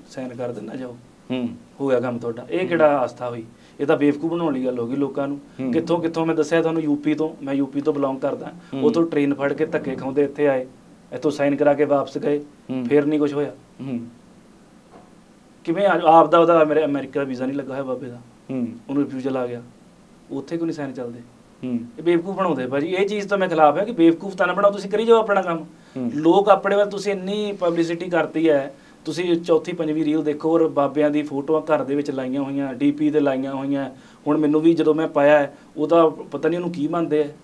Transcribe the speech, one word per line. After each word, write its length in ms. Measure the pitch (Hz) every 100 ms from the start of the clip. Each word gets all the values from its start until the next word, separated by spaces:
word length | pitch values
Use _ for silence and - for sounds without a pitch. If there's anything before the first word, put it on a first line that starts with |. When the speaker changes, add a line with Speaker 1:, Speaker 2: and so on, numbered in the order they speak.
| -
Speaker 1:
ਸਾਈਨ 180 | - 127
ਕਰ 240 | 120 123
ਦਿੰਦਾ, 220 | 117 107
ਜਾਓ। 220 | 135 127 120 - _ -
Speaker 2:
ਹੂੰ। 180 | 127 120 - - -
Speaker 1:
ਹੋ 80 | 139
ਗਿਆ 120 | 123
ਕੰਮ 180 | 123 117
ਤੁਹਾਡਾ।" 280 | 120 117 127
ਇਹ 100 | 170
Speaker 2:
ਹੂੰ। 80 | 185
Speaker 1:
ਕਿਹੜਾ 300 | 165 151 143
ਆਸਥਾ 320 | 120 - 123
ਹੋਈ? 140 | 120 110 - - -
ਇਹ 60 | 143
ਤਾਂ 100 | 147
ਬੇਵਕੂਫ 340 | 147 147 165
ਬਣਾਉਣ 200 | 170 165
ਵਾਲੀ 160 | 131 127
ਗੱਲ 120 | 123
ਹੋ 80 | 117
ਗਈ 100 | 139
ਲੋਕਾਂ 320 | 139 143 139
ਨੂੰ। 120 | 143 - -
Speaker 2:
ਹੂੰ। 120 | 131
Speaker 1:
ਕਿੱਥੋਂ 260 | 160 165 170
ਕਿੱਥੋਂ 280 | 160 165 165
ਮੈਂ 80 |
ਦੱਸਿਆ 260 | 160 151 165
ਤੁਹਾਨੂੰ, 220 | 160 165
ਯੂ 140 | 151 143
ਪੀ 180 | 147
ਤੋਂ, 300 | 147 156 -
ਮੈਂ 100 | 135
ਯੂ 120 | 139 139
ਪੀ 140 | 143
ਤੋਂ 140 | 143
ਬਿਲੋਂਗ 220 | 139 139 131
ਕਰਦਾ। 360 | 139 123 - - -
Speaker 2:
ਹੂੰ। 80 | 139
Speaker 1:
ਉੱਥੋਂ 240 | 143 160 165
ਟ੍ਰੇਨ 280 | 151 143
ਫੜ 180 | 139 139
ਕੇ 140 | 139 156
ਧੱਕੇ 280 | 156 135
ਖਾਂਦੇ 300 | 131 131 135
ਇੱਥੇ 240 | 139 143 147
ਆਏ, 180 | 131 127 - - - -
ਇੱਥੋਂ 180 | 127 151
ਸਾਈਨ 260 | 143 143 139
ਕਰਾ 180 | 147
ਕੇ 100 | 143
ਵਾਪਸ 340 | 143 139 135 143
ਗਏ, 200 | 147 147
Speaker 2:
ਹੂੰ। 460 | 147 - - 131
Speaker 1:
ਫਿਰ 220 | 120 147 147
ਨਹੀਂ 120 | 151
ਕੁਛ 140 | 147
ਹੋਇਆ। 180 | 143 135 - - - 135
Speaker 2:
ਹੂੰ। 200 | 120 117 - - - - - - - _ - - - - _ _ _
Speaker 1:
ਕਿਵੇਂ 220 | - 170 196
ਆ-, 140 | 165
ਆਪ 260 | 165 160 151
ਦਾ 80 | 170
ਉਹਦਾ 240 | 165 165
ਅਮਰੀ-, 220 | 151 147
ਅਮਰੀਕਾ 360 | 147 143 131 147
ਦਾ 40 |
ਵੀਜ਼ਾ 220 | 135 123 131
ਨਹੀਂ 100 | 139
ਲੱਗਾ 160 | 131
ਹੋਇਆ 100 | 131
ਬਾਬੇ 240 | 135 127 127
ਦਾ, 120 | 120 - - -
Speaker 2:
ਹੂੰ। 160 | 131 117 - -
Speaker 1:
ਉਹਨੂੰ 160 | 139
ਰਿਫਿਊਜ਼ਲ 320 | 131 131 135 131
ਆ 100 | 123
ਗਿਆ, 160 | 120 120 - - - - - -
ਉੱਥੇ 260 | 135 139 170
ਕਿਉਂ 100 | 165
ਨਹੀਂ 100 | 151
ਸਾਈਨ 160 | 135
ਚੱਲਦੇ? 280 | 123 120 120 - - - -
Speaker 2:
ਹੂੰ। 140 | 131 120 117 -
Speaker 1:
ਇਹ 40 |
ਬੇਵਕੂਫ 340 | 165 170 180 190
ਬਣਾਉਂਦੇ 300 | 185 139 127
ਭਾਜੀ, 200 | 139 165
ਇਹ 200 | 180 196
ਚੀਜ਼ 220 | 208 196
ਤੋਂ 100 | 202
ਮੈਂ 100 | 185
ਖਿਲਾਫ 300 | 160 151 151
ਹੈ 60 |
ਕਿ 80 | 208
ਬੇਵਕੂਫ 420 | 170 165 165 196
ਤਾਂ 120 | 185 180
ਨਾ 60 |
ਬਣਾਓ, 180 | 180 202
ਤੁਸੀਂ 200 | 196 196
ਕਰੀ 140 | 208
ਜਾਓ 140 | 226 226
ਆਪਣਾ 240 | 214 196
ਕੰਮ। 160 | 180 165 151 - - 131
Speaker 2:
ਹੂੰ। 140 | 120
Speaker 1:
ਲੋਕ 340 | 139 160 190 202
ਆਪਣੇ 280 | 190 196 202
ਵੱਲ, 100 | 202
ਤੁਸੀਂ 260 | 196 190
ਇੰਨੀ 400 | 190 185 208 208
ਪਬਲਿਸਿਟੀ 580 | 196 175 170 165 170 185
ਕਰਤੀ 380 | 170 151 160 160
ਹੈ, 260 | 139 139 - - -
ਤੁਸੀਂ 320 | - 151 180 165
ਚੌਥੀ 360 | 170 160 170
ਪੰਜਵੀਂ 320 | 180 156 151
ਰੀਲ 180 | 147 156
ਦੇਖੋ, 320 | 147 151 160
ਔਰ 140 | 165 160
ਬਾਬਿਆਂ 420 | 139 139 139 147
ਦੀ 120 | 147
ਫੋਟੋਆਂ 380 | 147 139 143 156
ਘਰ 240 | 151 151
ਦੇ 100 | 131
ਵਿੱਚ 160 | 143 143
ਲਾਈਆਂ 320 | 131 127 139
ਹੋਈਆਂ, 320 | 139 139 139
ਡੀ 180 | 123 143
ਪੀ 180 | 143 151
ਤੇ 100 | 147
ਲਾਈਆਂ 340 | 143 131 135
ਹੋਈਆਂ। 360 | 135 139 139 131 - - - 143
ਹੁਣ 100 | 156
ਮੈਨੂੰ 240 | 151 156
ਵੀ 140 | 165
ਜਦੋਂ 200 | 165 156
ਮੈਂ 140 | 151 160
ਪਾਇਆ 300 | 151 143 151
ਹੈ, 180 | 139 - - -
ਉਹ 120 | 151
ਤਾਂ 220 | 165 160
ਪਤਾ 380 | 151 - 139 160
ਨਹੀਂ 100 | 170
ਉਹਨੂੰ 140 | 175
ਕੀ 160 | 139 151
ਮੰਨਦੇ 340 | 170 160 151
ਆ, 20 | 143 -